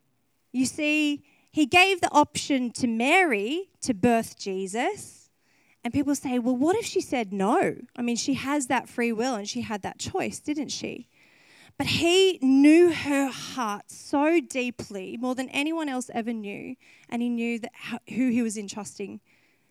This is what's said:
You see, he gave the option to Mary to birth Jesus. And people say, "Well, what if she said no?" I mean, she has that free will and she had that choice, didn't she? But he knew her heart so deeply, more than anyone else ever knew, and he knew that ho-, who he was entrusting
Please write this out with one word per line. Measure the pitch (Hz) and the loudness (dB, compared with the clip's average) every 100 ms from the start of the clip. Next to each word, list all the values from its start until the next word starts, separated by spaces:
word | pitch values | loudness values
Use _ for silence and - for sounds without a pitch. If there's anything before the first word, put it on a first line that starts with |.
| _ _ _ _ _ | _ _ _ _ _
You | 247 254 | -2 -2
see, | - 302 302 294 285 _ _ _ | -2 0 2 0 -2 _ _ _
he | - 277 | 0 4
gave | 349 381 370 | 6 6 4
the | 240 | 4
option | 294 294 - - 277 247 | 4 4 0 0 0 0
to | - 240 | -2 -2
Mary | 226 254 359 349 214 208 330 392 _ | 0 4 4 4 2 -2 -4 -8 _
to | - | -6
birth | 202 240 226 220 - | 2 4 4 0 -8
Jesus. | 202 190 190 214 311 415 - - _ _ _ _ _ _ | -8 -6 -4 -2 -2 -4 -10 -20 _ _ _ _ _ _
And | 240 | -4
people | 277 285 | -2 0
say, | 285 277 247 | -2 -2 0
"Well, | 233 254 | 0 2
what | 302 427 | 2 2
if | 480 | 0
she | 370 | -4
said | - 262 208 | -2 -2 -2
no?" | 196 190 330 190 - - - | 0 2 4 2 -2 -10 -6
I | |
mean, | 240 233 | -4 -2
she | - 240 | -2 -2
has | 262 294 254 | -2 -2 0
that | 254 - | -2 -2
free | - 233 | -2 -2
will | 220 254 | 0 -2
and | 220 202 | -4 -6
she | 247 | -8
had | 214 208 | -6 -6
that | 190 - | -8 -10
choice, | - 381 226 - | -6 -4 -4 -6
didn't | - 302 254 | -6 -6 -6
she? | - - - - _ _ _ _ - - - | -8 -8 -10 -16 _ _ _ _ -20 -14 -8
But | 285 | -4
he | - 330 370 381 349 | 0 4 4 4 4
knew | 262 269 294 320 349 | 4 8 8 8 8
her | 302 285 277 277 | 4 0 0 -2
heart | 240 - 262 226 202 - | -4 -10 -6 -6 -6 -12
so | - - 285 302 339 | -20 -4 0 2 2
deeply, | 240 262 247 - - 202 185 233 | 0 -4 -4 -6 -10 -10 -10 -6
more | 254 | -4
than | 254 262 | -4 -4
anyone | - 294 330 302 | -2 -2 -2 -2
else | 254 254 | -4 -4
ever | 233 220 | -6 -4
knew, | 226 202 202 262 254 _ - - | -6 -8 -10 -12 -14 _ -20 -8
and | 240 | -4
he | 240 | -2
knew | 233 233 233 | -2 -2 -4
that | 202 - - | -8 -14 -12
ho-, | 226 - | -12 -6
who | - 254 | 0 2
he | 233 | 2
was | 226 208 | 0 -4
entrusting | 196 208 202 - 196 214 _ _ _ _ _ | -8 -10 -12 -10 -10 -12 _ _ _ _ _